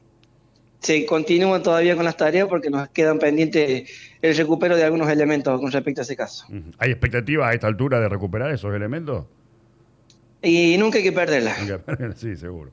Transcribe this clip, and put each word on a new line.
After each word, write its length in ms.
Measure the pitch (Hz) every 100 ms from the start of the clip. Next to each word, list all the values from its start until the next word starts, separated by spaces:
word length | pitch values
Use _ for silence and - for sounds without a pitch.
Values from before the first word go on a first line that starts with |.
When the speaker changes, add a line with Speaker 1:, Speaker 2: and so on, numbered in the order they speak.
| _ _ _ _ _ _ _ _ -
Speaker 1:
se 160 | 156
continúa 580 | - 160 156 175 190 185
todavía 320 | 175 165 175 165
con 100 | 170
las 100 | -
tareas 320 | 156 180 196
porque 220 | 175 151
nos 180 | 139 139
quedan 300 | - 156 156
pendientes 720 | 151 151 160 156 139 127 - - - -
el 120 | 160
recupero 400 | 156 156 165 175
de 100 | 170
algunos 260 | 156 165 151
elementos 500 | 151 147 147 135 127
con 100 | 135
respecto 300 | 139 143 139
a 40 |
ese 120 | 135 131
caso. 300 | 110 - -
Speaker 2:
Ujú. 220 | 101 80 -
¿Hay 120 | 120
expectativa 560 | 117 127 120 110 151 120
a 60 |
esta 140 | 117 -
altura 340 | 101 135 127
de 80 | 107
recuperar 420 | 98 95 107 143
esos 220 | 123 101
elementos? 520 | 101 107 156 147 110 127 _ _ _ _ _ _ _ _ _ _ -
Speaker 1:
Y 340 | 170 170 170 180
nunca 180 | 220 214
hay 60 |
que 80 | 185
perderla. 440 | 170 165 143 110 101
Speaker 2:
Nunca 120 | 101
hay 40 | 92
que 60 |
perderla, 320 | - 147 117 104
<laughs> 0 |
sí, 200 | 113 82
seguro, 340 | 87 85 69